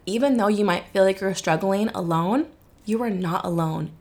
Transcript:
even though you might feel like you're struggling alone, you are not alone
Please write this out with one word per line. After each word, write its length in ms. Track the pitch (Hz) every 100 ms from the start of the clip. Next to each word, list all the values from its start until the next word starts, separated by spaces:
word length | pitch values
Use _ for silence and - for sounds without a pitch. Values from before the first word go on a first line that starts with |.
| -
even 300 | 233 277 240
though 140 | 208
you 160 | 208 202
might 200 | 175 -
feel 160 | 196 190
like 160 | 190
you're 120 | 196
struggling 540 | 185 180 160 196 196 220
alone, 580 | - 170 165 180 262 320 - _ - 208
you 160 | 226
are 80 | 240
not 360 | 185 175 180 180
alone 460 | 170 160 160 156 -